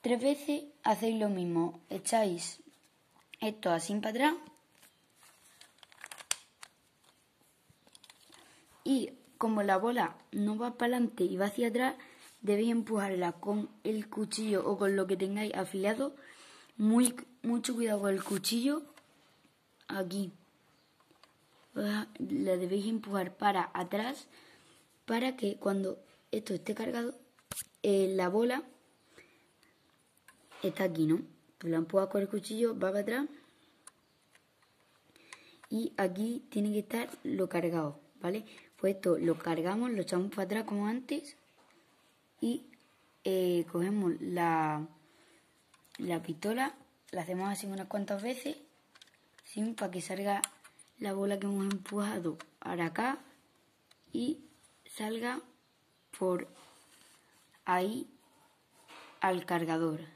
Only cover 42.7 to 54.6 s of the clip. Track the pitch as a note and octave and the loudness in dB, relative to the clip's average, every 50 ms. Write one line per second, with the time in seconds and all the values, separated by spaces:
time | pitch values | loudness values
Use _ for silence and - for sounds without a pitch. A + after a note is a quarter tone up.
42.7 | - _ _ _ _ _ _ _ _ _ _ G3 F#3+ F#3 F#3 F3+ F3+ F3 E3+ E3+ | -20 _ _ _ _ _ _ _ _ _ _ 0 2 2 4 4 4 2 0 0
43.7 | - F3 E3+ F#3+ G#3 G#3 G3 F3 - - - - F3+ F3+ E3+ E3+ E3 D#3+ D#3 D#3 | 0 0 0 2 2 2 2 2 0 0 -2 -4 -2 0 2 2 2 2 2 0
44.7 | D3+ D3+ D3+ D#3+ - - _ _ _ - - _ - - _ _ _ _ _ _ | 0 -2 -4 -8 -12 -20 _ _ _ -20 -20 _ -20 -20 _ _ _ _ _ _
45.7 | _ - _ - _ - - F3+ E3+ E3 E3+ F3 E3 D#3 - G3+ A3+ A#3+ C4 C#4+ | _ -20 _ -20 _ -8 -4 -2 -2 -2 -2 -6 -8 -4 -2 -2 0 0 0 -2
46.7 | - - - _ _ _ _ - - F#3 E3 E3+ F#3 F#3 F#3+ G3 G3+ F#3 - G3+ | -2 -8 -20 _ _ _ _ -8 -6 -6 -4 -2 -2 -2 -2 -2 -4 -4 -6 -8
47.7 | G3 G3 F#3+ F#3+ - G#3 G3+ G3 G3+ G3 G3+ A#3+ B3+ B3 - C#4+ D#4 - - - | -6 -8 -8 -6 -4 -4 -2 -2 -4 -4 -2 -4 -6 -4 -6 -8 -8 -8 -12 -20
48.7 | _ _ _ _ _ - - - _ _ _ _ _ - _ - - G#3+ G#3+ A3+ | _ _ _ _ _ -20 -20 -20 _ _ _ _ _ -20 _ -12 -4 -2 -2 -2
49.7 | A3+ A3 - F#3 F3 F#3 E3 - F#3 F#3+ G3 G3+ G3+ G3 - - - - _ - | -2 -4 -4 -4 -4 -6 -6 -6 -6 -4 0 0 0 0 0 -4 -6 -14 _ -20
50.7 | _ _ - _ _ _ A3+ G#3 F#3+ G3 G3 G3+ G3+ G3 G3 G3+ G3+ G3 G3 G3 | _ _ -20 _ _ _ -6 -4 -2 0 0 0 0 -2 -2 -2 0 0 0 0
51.7 | G3 F#3+ F#3 - G#3 G#3 G3+ G3+ A3 G3+ E3+ E3+ D3 - - - _ _ - - | -2 -4 -6 -6 -4 -4 -2 -2 -4 -4 -4 -4 -6 -6 -12 -20 _ _ -8 -6
52.7 | F3+ F3 E3+ E3 E3 - A3 B3+ C#4 - - - - _ _ _ _ _ _ _ | -4 -2 -2 -2 -2 -2 -2 -2 -2 -4 -10 -20 -20 _ _ _ _ _ _ _
53.7 | _ _ _ _ - _ _ _ - - - B3 D#4+ - - - - _ | _ _ _ _ -20 _ _ _ -6 -4 -2 -2 -4 -4 -8 -20 -20 _